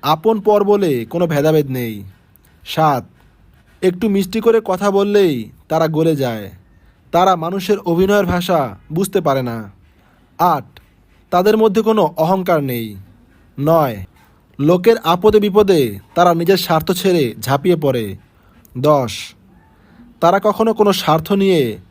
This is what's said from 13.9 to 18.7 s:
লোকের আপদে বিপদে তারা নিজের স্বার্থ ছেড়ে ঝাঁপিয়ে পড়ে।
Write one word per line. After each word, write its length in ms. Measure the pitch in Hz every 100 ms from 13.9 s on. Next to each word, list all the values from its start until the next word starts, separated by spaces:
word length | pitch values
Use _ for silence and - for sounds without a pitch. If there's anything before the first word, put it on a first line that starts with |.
| 104 92 _ _ _ _ -
লোকের 380 | 143 180 180 226
আপদে 340 | 156 175 214 214
বিপদে 420 | 208 196 202 175 123 101 -
তারা 200 | - 175
নিজের 220 | 170 170 190
স্বার্থ 320 | 185 160 156
ছেড়ে 320 | 180 190 175 127 107
ঝাঁপিয়ে 360 | 113 139 160 170
পড়ে। 280 | 147 123 107 98 _ _ _ _ _